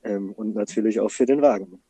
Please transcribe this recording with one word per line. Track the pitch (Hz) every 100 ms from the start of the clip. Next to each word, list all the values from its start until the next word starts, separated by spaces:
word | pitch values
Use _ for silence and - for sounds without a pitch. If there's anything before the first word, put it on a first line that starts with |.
Ähm, | 113 101 98
und | 104 107
natürlich | 107 104 - 107 107
auch | 104
für | - 123
den | 143
Wagen. | 143 104 95 92